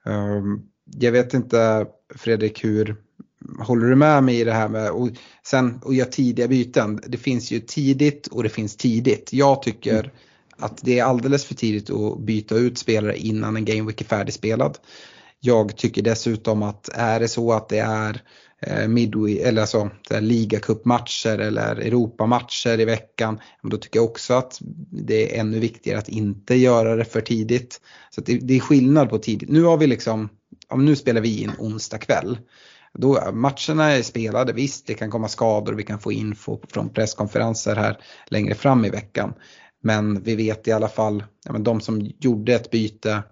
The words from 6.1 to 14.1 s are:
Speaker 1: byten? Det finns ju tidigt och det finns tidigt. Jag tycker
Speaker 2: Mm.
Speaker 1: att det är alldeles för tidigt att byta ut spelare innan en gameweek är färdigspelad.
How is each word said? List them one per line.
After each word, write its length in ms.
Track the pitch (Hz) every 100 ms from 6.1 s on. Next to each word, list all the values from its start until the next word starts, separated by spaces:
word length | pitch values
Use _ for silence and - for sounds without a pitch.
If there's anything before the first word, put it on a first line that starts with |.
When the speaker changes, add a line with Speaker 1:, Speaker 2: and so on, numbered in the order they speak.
| - 127 120 120
Speaker 1:
byten? 520 | 131 120 135 107 107 -
Det 100 | 123
finns 340 | - 123 123
ju 80 | 117
tidigt 680 | 113 - 135 135 147 143 -
och 160 | -
det 60 | 110
finns 280 | - 107 -
tidigt. 560 | 131 113 127 107 -
Jag 280 | 127 139 135
tycker 380 | 127 110 107 110 127 - _ _ _ _
Speaker 2:
Mm. 120 | 110
Speaker 1:
att 80 | -
det 160 | 127 123
är 40 |
alldeles 420 | 123 127 127 139 -
för 100 | -
tidigt 340 | 113 107 104
att 300 | 107 107 -
byta 360 | 107 110 104 110
ut 220 | 123 123
spelare 400 | - 110 107 95
innan 380 | 110 107 107 110
en 100 | 110
gameweek 360 | 110 110 107
är 40 |
färdigspelad. 720 | -